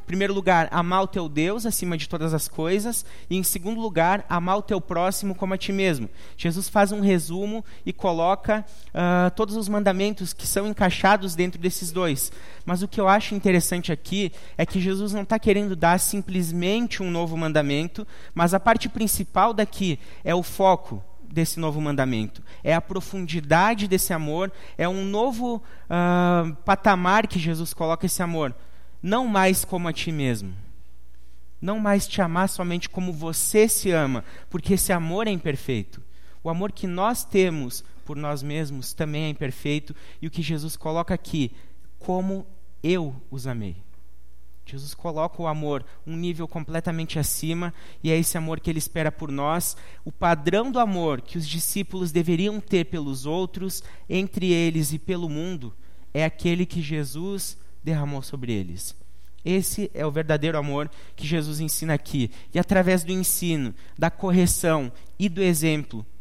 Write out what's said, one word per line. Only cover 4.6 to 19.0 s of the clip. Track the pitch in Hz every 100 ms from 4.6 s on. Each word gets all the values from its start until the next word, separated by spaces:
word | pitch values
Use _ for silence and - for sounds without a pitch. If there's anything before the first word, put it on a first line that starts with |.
teu | 202 202
próximo | - 170 185 190 196
como | 185 190
a | 190
ti | -
mesmo. | 196 190 143 107 - -
Jesus | - 170 165 190
faz | 208 202
um | 208
resumo | 196 180 147 180 208 220 - -
e | -
coloca, | - 190 165 170 196 - 214 208 - -
ah, | - 175 180 180
todos | - 220
os | 214 202
mandamentos | 208 196 185 202 214 180
que | - -
são | 196
encaixados | 208 208 190 - 190 202 190
dentro | 165 180 170
desses | 180 - 170
dois. | 165 175 135 - - - -
Mas | - 180
o | 196
que | -
eu | 190
acho | 208 -
interessante | 202 190 180 - 180 175
aqui | 151 - 196 190 - - -
é |
que | 170 190
Jesus | 185 190 208
não | 202
tá | 196 226
querendo | 220 196 208
dar | 180 165 180
simplesmente | - 202 185 185 165 175 175 220 240 -
um | 185
novo | 170 170 160
mandamento, | 160 151 143 143 170 - 208 - -
mas | - 170
a | 190
parte | 233 226 220
principal | -